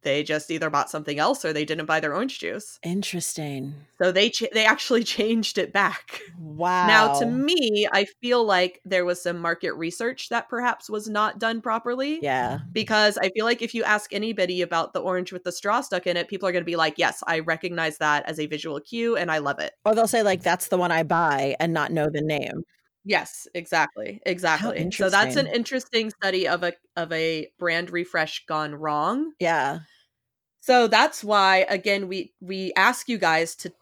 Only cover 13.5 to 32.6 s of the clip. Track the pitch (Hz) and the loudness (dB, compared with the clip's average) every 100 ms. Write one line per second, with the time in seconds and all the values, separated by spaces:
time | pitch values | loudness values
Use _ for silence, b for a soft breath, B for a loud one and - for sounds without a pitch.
13.5 | 233 226 233 - 208 - 202 214 214 180 | 0 -2 -4 0 0 0 -6 -4 -2 -2
14.5 | 180 170 170 160 185 180 185 180 180 180 | 0 -2 0 -2 -4 -2 -2 -4 -8 -8
15.5 | 170 202 226 269 180 180 175 165 196 196 | -6 -2 -2 0 -4 -2 -2 -2 -4 -2
16.5 | 180 170 170 160 156 165 165 - 165 160 | -2 -2 0 0 2 0 0 -2 -2 0
17.5 | 160 185 170 160 156 156 147 - 156 151 | -4 -4 -2 -4 0 2 2 0 -6 -4
18.5 | 151 165 143 - 233 233 214 170 156 143 | -6 -6 -8 -8 -4 0 0 0 0 0
19.5 | 139 - - 208 220 226 240 208 185 175 | -2 -6 -4 0 2 4 4 2 2 0
20.5 | 170 - 185 175 165 160 165 170 139 139 | -2 0 0 2 2 2 2 4 2 0
21.5 | 135 165 165 147 160 151 147 151 151 135 | 0 0 0 0 0 0 0 -2 -2 -4
22.5 | - 170 _ _ _ 196 190 - - - | -8 -12 _ _ _ -2 -2 -2 -12 -12
23.5 | 175 170 165 156 - - 202 - 180 180 | -12 -2 0 0 -2 -10 -6 -4 0 0
24.5 | 160 220 170 170 - 190 196 226 254 - | 0 0 -2 -4 0 2 4 4 2 0
25.5 | 240 226 262 - 233 220 - 196 185 170 | -2 -2 -4 -2 -2 -2 -2 -2 0 0
26.5 | 170 175 170 _ - 165 165 165 160 151 | 0 -2 -4 _ -8 -4 0 0 -2 -6
27.5 | _ 175 165 175 175 175 170 160 - - | _ -2 0 -2 -4 -4 -2 -2 -4 -4
28.5 | 156 151 147 156 147 160 240 320 302 175 | -4 -4 -4 -2 0 0 0 -4 -2 0
29.5 | 165 139 160 156 b b _ _ _ _ | 2 0 -2 -10 b b _ _ _ _
30.5 | _ - 254 226 214 294 - 208 208 190 | _ 4 4 6 6 4 2 2 4 6
31.5 | 190 190 196 190 202 190 190 - _ 180 | 6 4 0 0 0 -2 -8 -8 _ -10
32.5 | 190 | -6